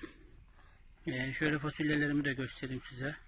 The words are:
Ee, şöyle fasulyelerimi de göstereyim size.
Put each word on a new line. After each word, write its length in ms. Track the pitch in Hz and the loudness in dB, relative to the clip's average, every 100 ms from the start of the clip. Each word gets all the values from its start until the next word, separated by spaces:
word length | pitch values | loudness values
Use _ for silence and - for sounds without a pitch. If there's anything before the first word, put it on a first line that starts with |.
| - - - - - - - - - - 160 | -4 -16 -20 -20 -20 -20 -20 -20 -20 -10 -4
Ee, 260 | 127 - | -2 -2
şöyle 260 | - 156 151 | 2 2 2
fasulyelerimi 680 | 151 - 151 151 147 147 | 0 0 2 4 4 4
de 80 | 143 | 2
göstereyim 480 | 131 127 - 131 131 - | 0 -2 -4 -4 -4 -6
size. 280 | 123 135 151 | -4 -4 -4